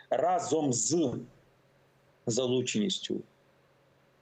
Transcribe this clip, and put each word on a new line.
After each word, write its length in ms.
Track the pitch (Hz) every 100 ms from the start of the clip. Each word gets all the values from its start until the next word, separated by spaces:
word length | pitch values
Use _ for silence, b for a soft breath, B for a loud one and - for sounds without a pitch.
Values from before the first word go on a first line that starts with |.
| B
Разом 600 | - 165 185 - 156 147
з, 420 | 120 - 175 139 110 - - _ _ _ _ _ _ _ _ -
залученістю, 960 | 113 127 127 123 110 101 - - - - _ _ _ _ _ _ _ _ _